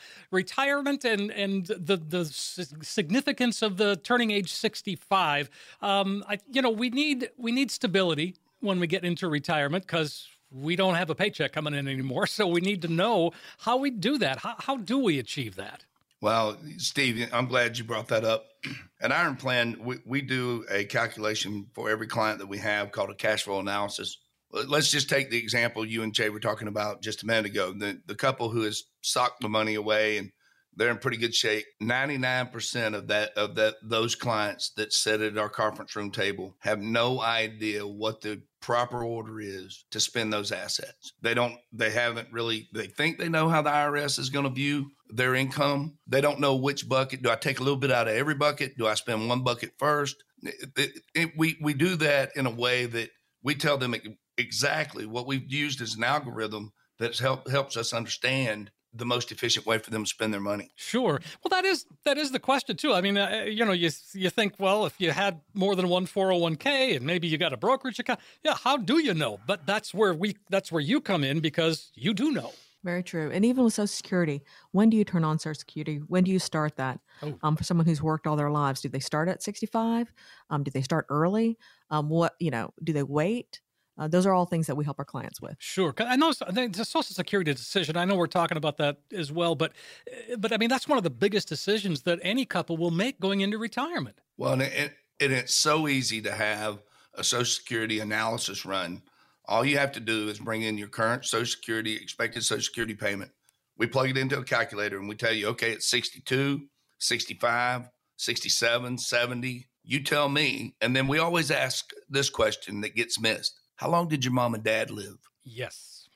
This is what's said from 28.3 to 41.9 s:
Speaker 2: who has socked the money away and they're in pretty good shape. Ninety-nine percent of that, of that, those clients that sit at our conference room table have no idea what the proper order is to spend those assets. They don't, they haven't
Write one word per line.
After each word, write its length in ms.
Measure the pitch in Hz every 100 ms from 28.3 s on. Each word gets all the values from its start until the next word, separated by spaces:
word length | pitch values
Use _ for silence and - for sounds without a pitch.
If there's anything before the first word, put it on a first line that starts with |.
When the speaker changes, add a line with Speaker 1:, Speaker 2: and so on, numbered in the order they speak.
| 131 117
Speaker 2:
who 140 | 117
has 220 | 107 107 - _
socked 400 | - 127 123 -
the 60 | 110
money 280 | 110 110 107
away 420 | 107 107 107 104
and 140 | 101 - _ _ _ -
they're 140 | 117
in 80 | 113
pretty 200 | 131 117
good 160 | 117
shape. 320 | - 113 107 - -
Ninety-nine 680 | 110 127 139 135 127 127 120
percent 460 | 117 - 123 110
of 140 | 104 107
that, 280 | 107 107 104
of 200 | 104 98
that, 200 | 110 -
those 320 | 110 113 117
clients 580 | - 123 110 104 92 - -
that 160 | 107
sit 280 | - 110 107
at 160 | 107 107
our 120 | 104
conference 460 | - 107 - - 107
room 160 | 101
table 440 | 113 98 98 95 -
have 200 | 101 104
no 400 | 107 117 123 127
idea 680 | 113 113 110 110 107 104 104
what 340 | 104 110 110
the 220 | 107 104 - _
proper 420 | - 120 120 120
order 360 | 117 117 110 110
is 460 | 104 95 95 - _
to 100 | 107
spend 320 | - 120 110
those 200 | 107 101
assets. 600 | 92 90 - - - - -
They 140 | 117
don't, 220 | 120 120 120 _
they 160 | 117
haven't 420 | 110